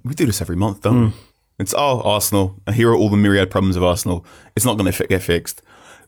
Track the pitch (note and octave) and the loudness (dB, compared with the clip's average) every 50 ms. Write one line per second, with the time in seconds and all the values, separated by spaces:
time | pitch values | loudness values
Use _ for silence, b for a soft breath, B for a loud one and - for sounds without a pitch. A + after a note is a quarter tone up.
0 | - A#2+ D3+ - E3 A#2 G2+ - F2 E2+ E2+ F2+ G#2 A2 F#2+ - - G#2 B2+ B2 | -10 -8 -4 -2 -2 -2 -2 -4 -6 -4 -2 -2 -2 -2 -4 -4 -2 0 2 2
1 | A2+ G#2+ G#2+ B B B B B B _ _ - G2 - - - D3 C#3 B2+ A2 | 2 0 -2 B B B B B B _ _ -10 -6 -4 -2 0 0 0 0 0
2 | - G#2 G#2 G#2 - - G#2 G2+ F#2+ F#2+ - - - G2+ A2 A2+ A#2 A#2 A#2 - | 0 0 0 0 0 0 0 -2 -2 -4 -6 -10 -8 -4 0 2 4 4 4 4
3 | G#2+ G#2 G#2 G#2 G2+ G2+ G2 G2 F#2 F2+ - G2 F#2+ F#2+ F2+ F2+ F2+ F2+ E2+ - | 4 2 4 4 4 4 4 2 2 0 0 0 0 0 0 2 2 2 0 0
4 | - E2+ F2+ E2+ B B B B B B _ G2 A2 B2+ G#2 A2 G2 F#2 - - | -2 -4 -4 -6 B B B B B B _ -2 -2 0 0 0 -2 -2 -2 -4
5 | - - F#2+ F2+ - - E2+ E2+ - - - - B B B B B B B B | -2 -2 -2 -2 0 -2 -2 -2 -4 -6 -14 -16 B B B B B B B B
6 | B | B